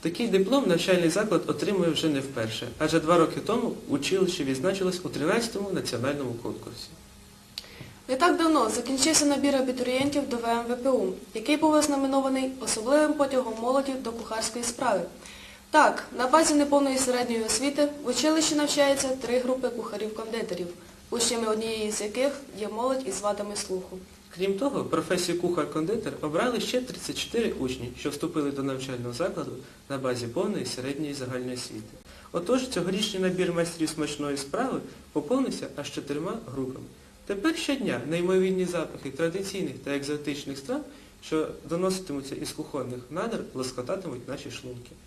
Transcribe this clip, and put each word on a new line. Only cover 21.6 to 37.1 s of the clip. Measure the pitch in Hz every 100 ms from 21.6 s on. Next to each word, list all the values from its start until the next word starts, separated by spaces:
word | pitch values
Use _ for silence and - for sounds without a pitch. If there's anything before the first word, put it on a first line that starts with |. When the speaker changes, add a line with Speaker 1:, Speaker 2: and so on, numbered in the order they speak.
| 226 220 214
Speaker 2:
з | 214
яких | 208 233 277 277 - 185
є | 208
молодь | 220 254 262 190
із | 190
вадами | 208 208 208 202
слуху. | - 185 180 185 - - -
Speaker 1:
Крім | 165 196 196
того, | 277 -
професію | - 160 156 180 180 170
кухар-кондитер | 180 170 143 160 160 226 151 -
обрали | 156 165 240 233
ще | - 254
тридцять | 254 - - -
чотири | - 226 214
учні, | - 131 127 120 117
що | 147
вступили | 143 160 160 143
до | 139
навчального | 135 131 135 123 120
закладу | 120 185 185 131 - - - -
на | 139
базі | 127 120 120
повної | 139 185 185 123
середньої | - 127 143 151
загальної | 139 127 127 127
освіти. | 127 - 110 110 - - - -
Отож, | 170 175 254 262
цьогорічний | - 175 202 214 185
набір | 185 175 175
майстрів | 170 165 - 156
смачної | 156 147 - 143 139
справи | - 208 254 185 - - -
поповнився | 147 143 262 247 - 139 -
аж | 139
чотирма | - - 147 175 226 -
групами. | 120 127 131 120 - -